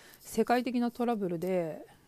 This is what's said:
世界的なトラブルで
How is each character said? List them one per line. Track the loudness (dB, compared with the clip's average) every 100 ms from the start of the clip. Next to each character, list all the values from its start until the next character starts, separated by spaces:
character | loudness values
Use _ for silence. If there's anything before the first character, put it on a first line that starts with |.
| -20 -20
世 | -4 0
界 | 2 2
的 | 2 0
な | -2
ト | 0
ラ | 0 0
ブ | -2
ル | -2
で | 0 0 0 -4 -14 -20